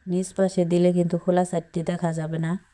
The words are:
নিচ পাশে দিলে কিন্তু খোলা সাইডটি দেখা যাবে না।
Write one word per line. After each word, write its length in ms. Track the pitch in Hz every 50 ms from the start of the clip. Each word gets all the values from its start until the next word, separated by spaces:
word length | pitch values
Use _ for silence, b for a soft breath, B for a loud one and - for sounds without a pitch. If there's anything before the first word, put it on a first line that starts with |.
| _
নিচ 220 | 185 175 185 185 - -
পাশে 300 | - 190 185 - 185 175
দিলে 260 | 165 175 175 175 180 180
কিন্তু 240 | 180 175 170 175 170
খোলা 260 | - 185 180 180 180
সাইডটি 360 | 175 - 170 160 - - 170 160
দেখা 280 | - 175 170 180 165 160
যাবে 260 | 165 156 160 165 160
না। 140 | 160 160 175 196 - _